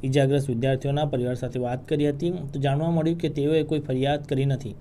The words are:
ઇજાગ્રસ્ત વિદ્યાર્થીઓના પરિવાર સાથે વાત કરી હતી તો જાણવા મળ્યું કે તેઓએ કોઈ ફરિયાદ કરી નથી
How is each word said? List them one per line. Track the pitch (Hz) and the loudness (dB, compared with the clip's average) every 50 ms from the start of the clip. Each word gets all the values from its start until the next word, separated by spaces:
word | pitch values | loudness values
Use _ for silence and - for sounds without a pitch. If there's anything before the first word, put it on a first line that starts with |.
| - | -2
ઇજાગ્રસ્ત | 135 131 143 139 135 139 143 139 143 | 2 4 4 4 4 4 2 2 0
વિદ્યાર્થીઓના | 123 113 120 135 135 131 - 139 139 143 151 | -2 0 2 0 0 0 0 0 0 0 0
પરિવાર | 143 139 123 123 123 127 | 0 0 -2 -2 -2 -2
સાથે | 123 - 123 - 127 | -4 -6 -6 -4 -4
વાત | 123 120 123 123 - | -4 -2 -4 -6 -4
કરી | - 156 147 147 147 | -4 -2 0 2 0
હતી | 143 143 156 175 180 180 147 139 | 0 0 -2 -2 -2 -4 -6 -8
તો | - 143 | -6 -2
જાણવા | 135 139 139 143 160 165 170 | 0 0 2 2 2 2 2
મળ્યું | 165 156 165 170 170 | 2 2 2 0 0
કે | 175 160 | -2 -2
તેઓએ | - 143 139 147 160 160 151 | 0 0 2 2 4 2 2
કોઈ | 151 160 151 143 | 2 -2 -2 0
ફરિયાદ | - 135 127 131 139 147 147 143 | -2 0 0 2 2 0 0 -2
કરી | - 143 131 135 | -2 0 0 2
નથી | 139 135 123 - 107 - - | 2 0 0 -2 -8 -12 -12